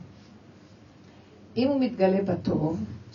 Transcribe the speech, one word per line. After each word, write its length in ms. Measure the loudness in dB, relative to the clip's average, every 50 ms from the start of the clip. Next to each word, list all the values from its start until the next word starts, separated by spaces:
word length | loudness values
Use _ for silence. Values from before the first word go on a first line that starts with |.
| -10 -18 -20 -20 -20 -20 -20 -20 -20 -20 -20 -20 -20 -20 -20 -20 -20 -20 -20 -20 -20 -20 -20 -20 -20 -20 -20 -20 -20 -8 -2
אם 100 | 0 2
הוא 120 | 2 2 2
מתגלה 420 | 0 0 2 2 4 4 4 2
בטוב, 640 | 2 0 -2 -2 0 0 0 0 0 0 -2 -2 -6 -8 -10 -14 -16 -12